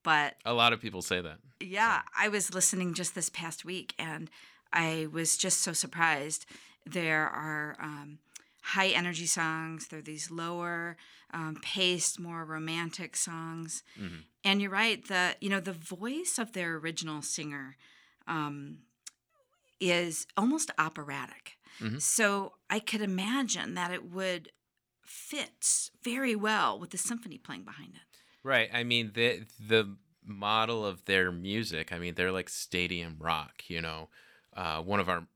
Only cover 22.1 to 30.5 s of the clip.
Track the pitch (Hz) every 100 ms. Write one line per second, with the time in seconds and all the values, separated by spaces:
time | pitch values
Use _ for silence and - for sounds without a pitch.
22.1 | - 214 202 190 - _ 208 220 220 208
23.1 | 185 196 269 240 175 - 180 175 180 175
24.1 | 180 190 180 156 _ _ _ _ _ -
25.1 | - - 294 - _ - - - _ 240
26.1 | 247 262 214 214 214 139 101 175 180 -
27.1 | 233 214 147 - 113 95 - 151 - _
28.1 | - _ _ 135 127 110 120 120 120 110
29.1 | 107 120 92 110 - 107 113 101 98 _
30.1 | _ 90 101 104